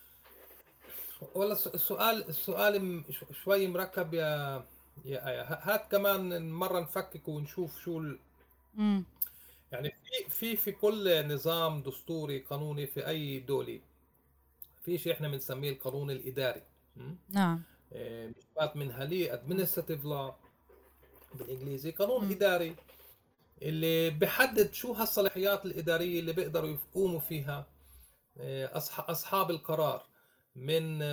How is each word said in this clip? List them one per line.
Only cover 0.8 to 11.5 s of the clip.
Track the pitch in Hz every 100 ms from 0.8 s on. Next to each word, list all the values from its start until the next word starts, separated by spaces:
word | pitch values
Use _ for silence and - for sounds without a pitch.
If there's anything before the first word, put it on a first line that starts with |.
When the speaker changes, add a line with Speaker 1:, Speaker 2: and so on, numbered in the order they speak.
| - - - - - 190
Speaker 1:
والله | 202 202
الس-، | 175
السؤال، | 180 - 196 220 226 -
السؤال | 151 - 180 208 202 185
م-، | 170 151
ش-، | 147 - -
شوي | 190 196 190
مركب | 180 185 190 165
يا، | 165 156 147 139 135 - - - - 131
يا | 135 135
آية. | 123
ه-، | 123 160
هات | 190 208 -
كمان | 202 202 196 180 170 165
مرة | 165 185 185
نفكك | 165 190 - 160 -
ونشوف | 151 147 - 165 -
شو | 180 165
ال-، | 156 131 - _ _ _ _ 214
Speaker 2:
مم. | 208 196 180 - - - - - _
Speaker 1:
يعني | 123 143
في، | - - 508 -
في، | - 226 214
في | 208
كل | 196 208 220 190 160 147
نظام | 143 156